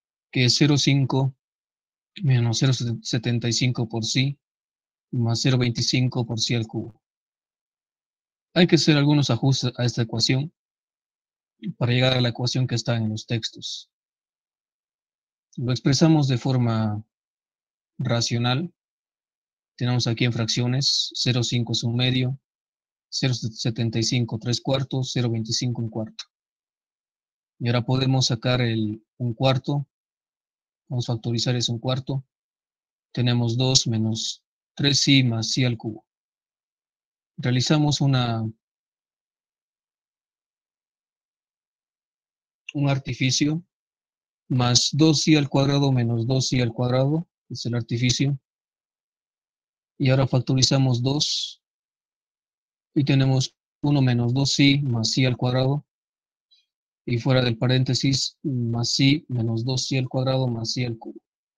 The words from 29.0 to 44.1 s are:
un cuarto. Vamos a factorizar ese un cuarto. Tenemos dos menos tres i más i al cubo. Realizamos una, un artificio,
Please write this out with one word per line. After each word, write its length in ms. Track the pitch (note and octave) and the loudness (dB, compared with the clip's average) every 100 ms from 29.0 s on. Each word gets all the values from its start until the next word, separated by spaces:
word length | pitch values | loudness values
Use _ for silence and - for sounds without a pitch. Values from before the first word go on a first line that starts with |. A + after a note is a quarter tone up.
| _ _ | _ _
un 160 | B2 | -6
cuarto. 560 | A2+ C3+ C3 - C#3+ C#3 _ _ _ _ _ _ _ _ _ _ | 0 2 2 0 -4 -4 _ _ _ _ _ _ _ _ _ _
Vamos 200 | B2 A#2+ | -6 -4
a 60 | |
factorizar 400 | A#2 A#2+ A#2 - | -4 -4 -2 -2
ese 180 | B2 A#2 | -2 -2
un 60 | A#2 | -4
cuarto. 460 | B2+ C3 - C3+ - _ _ _ _ _ _ _ _ | -4 -4 -4 -8 -8 _ _ _ _ _ _ _ _
Tenemos 440 | - B2 A#2+ A#2 A#2 | -2 0 0 0 0
dos 300 | C3 B2+ - | 2 2 0
menos 580 | A2+ A2 A2 - - _ _ _ | -2 -2 -4 -8 -12 _ _ _
tres 320 | - C#3+ C3+ - | -4 0 0 4
i 160 | C3+ | 4
más 340 | B2+ A2+ A2 - | 4 -2 -4 0
i 80 | |
al 140 | B2+ A2+ | 0 -2
cubo. 260 | A#2 G#2+ _ _ _ _ _ _ _ _ _ _ _ _ _ - | -8 -10 _ _ _ _ _ _ _ _ _ _ _ _ _ -6
Realizamos 640 | B2+ B2+ - D3+ D3 C#3 | -2 0 2 2 2 2
una, 420 | C#3 C3 A#2+ A2+ A2 - _ _ _ _ _ _ _ _ _ _ _ _ _ _ _ _ _ _ _ _ _ _ _ _ _ _ _ _ _ _ _ _ _ _ _ _ _ _ _ _ - | 2 2 0 -2 -6 -10 _ _ _ _ _ _ _ _ _ _ _ _ _ _ _ _ _ _ _ _ _ _ _ _ _ _ _ _ _ _ _ _ _ _ _ _ _ _ _ _ -10
un 140 | D3 C#3+ | -2 0
artificio, 760 | C3+ - A#2+ C3 B2+ D3 D#3+ - _ _ _ _ | 0 -4 -2 -2 2 0 -2 -8 _ _ _ _